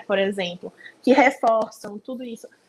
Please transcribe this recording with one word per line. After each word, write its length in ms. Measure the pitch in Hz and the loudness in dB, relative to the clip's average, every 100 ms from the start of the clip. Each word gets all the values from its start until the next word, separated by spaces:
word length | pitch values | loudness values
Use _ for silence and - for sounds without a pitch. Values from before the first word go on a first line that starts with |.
| - | -2
por 120 | 196 | 0
exemplo, 560 | 196 196 175 175 185 _ - _ | 0 -2 -6 -8 -16 _ -20 _
que 120 | - | 2
reforçam 840 | 269 262 262 240 226 214 - 208 208 | 6 4 4 2 2 0 -8 -16 -14
tudo 260 | - 254 | -12 -12
isso. 240 | 247 226 - _ | -10 -14 -18 _